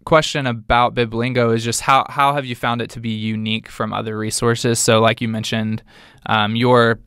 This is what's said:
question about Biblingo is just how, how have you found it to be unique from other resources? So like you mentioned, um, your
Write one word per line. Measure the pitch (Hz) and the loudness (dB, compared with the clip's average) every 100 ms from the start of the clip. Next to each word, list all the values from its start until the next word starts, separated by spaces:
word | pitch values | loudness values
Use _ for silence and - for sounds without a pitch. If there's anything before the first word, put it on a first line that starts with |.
question | - 156 - 151 131 | 2 2 2 -2 -2
about | 117 104 120 120 | -4 0 2 2
Biblingo | 123 117 113 127 123 117 | 0 -2 -2 -2 0 2
is | 113 | 0
just | 117 - | -2 -2
how, | - 135 - | 2 2 2
how | 143 139 | 0 0
have | 147 | 0
you | 127 | -4
found | 117 120 117 | -4 -4 -4
it | 113 | -6
to | 117 | -8
be | 113 | -6
unique | 110 110 110 110 110 - | -4 -4 -4 -4 -4 -6
from | - 110 | -8 -6
other | 101 110 107 | -4 -6 -6
resources? | 107 - 120 117 120 117 | -6 -2 0 0 0 2
So | - 110 | 4 4
like | 110 113 | 4 2
you | 113 | -2
mentioned, | 110 - 113 110 107 - - - - - | -4 -4 -4 -2 -4 -8 -20 -20 -14 -4
um, | 110 104 | -2 0
your | 113 123 120 117 110 | 0 4 4 4 0